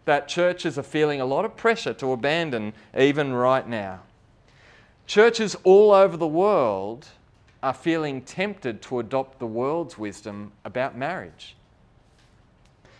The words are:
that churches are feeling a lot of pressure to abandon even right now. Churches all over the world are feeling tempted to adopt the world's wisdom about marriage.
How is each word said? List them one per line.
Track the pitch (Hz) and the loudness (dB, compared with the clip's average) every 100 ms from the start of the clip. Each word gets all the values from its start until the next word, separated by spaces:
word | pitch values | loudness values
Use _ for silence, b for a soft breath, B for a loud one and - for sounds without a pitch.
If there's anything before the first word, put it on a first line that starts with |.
that | - 143 - | 0 0 0
churches | - 180 180 170 139 | 0 0 0 -6 -6
are | |
feeling | 131 151 151 143 | -6 0 0 0
a | |
lot | 131 143 | -2 -2
of | 208 - | -4 -2
pressure | 233 226 143 | -2 -2 -4
to | 113 135 | -6 -4
abandon | 127 139 165 165 120 107 B B - | -2 0 -2 -2 -4 -6 B B 2
even | 139 143 139 | 2 2 -2
right | 123 123 131 - | 0 2 2 -2
now. | 117 98 92 - _ _ _ _ b b b b b - | -8 -8 -12 -18 _ _ _ _ b b b b b -2
Churches | 208 226 226 214 - | 4 4 4 -4 0
all | 185 190 214 | 6 8 8
over | 196 196 165 | 8 6 2
the | 160 | -2
world | 156 196 196 123 98 101 117 - _ _ _ _ _ | 0 2 2 2 -2 -6 -10 -16 _ _ _ _ _
are | 135 | -6
feeling | 131 170 165 151 131 | -4 -2 -2 -4 -8
tempted | 123 - 202 196 131 104 | -12 -8 -6 -6 -8 -10
to | - 127 | -8 -8
adopt | 113 131 131 - | -4 -4 -6 -10
the | 117 | -8
world's | 113 131 165 160 - | -4 -4 -4 -6 -10
wisdom | 107 95 110 101 104 _ | -12 -10 -14 -14 -16 _
about | - 113 123 107 | -12 -6 -6 -6
marriage. | 139 175 92 - - - _ _ _ _ _ _ _ _ _ _ _ _ b b | -8 -8 -14 -20 -20 -20 _ _ _ _ _ _ _ _ _ _ _ _ b b